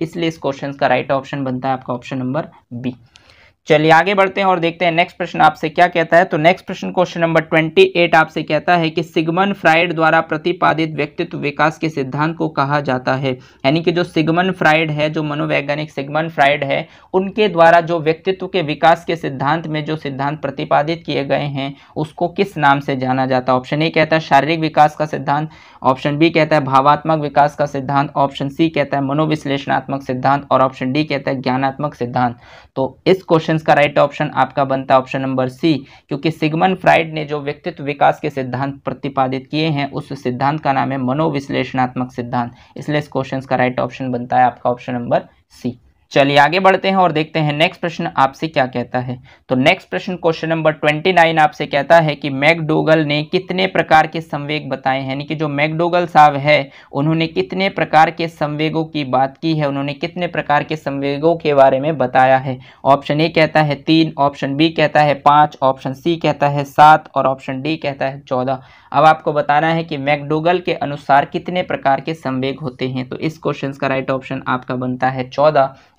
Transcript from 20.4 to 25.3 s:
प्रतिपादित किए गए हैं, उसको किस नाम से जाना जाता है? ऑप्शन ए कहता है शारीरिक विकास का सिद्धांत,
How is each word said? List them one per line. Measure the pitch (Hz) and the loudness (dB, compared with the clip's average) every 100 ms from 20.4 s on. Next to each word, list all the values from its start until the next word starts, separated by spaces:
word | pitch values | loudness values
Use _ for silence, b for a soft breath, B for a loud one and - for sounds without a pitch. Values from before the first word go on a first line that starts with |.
प्रतिपादित | 139 139 151 147 151 170 156 | -6 -6 -2 0 0 -4 -4
किए | 139 139 | -4 -2
गए | 139 143 | -2 -2
हैं, | 139 139 139 b - | -6 -8 -10 b -8
उसको | 156 - 170 | -8 -4 -4
किस | - - 151 | -2 -4 2
नाम | 143 139 | 2 2
से | 143 131 | 0 -4
जाना | 127 131 131 | -2 -2 0
जाता | 127 127 | 0 0
है? | 127 | -2
ऑप्शन | 123 147 | -2 -2
ए | 160 | 0
कहता | 160 156 160 | 0 2 0
है | |
शारीरिक | - 139 143 165 | 2 2 2 -2
विकास | 156 156 151 - | 0 4 4 2
का | 156 | -4
सिद्धांत, | 147 139 | -4 -2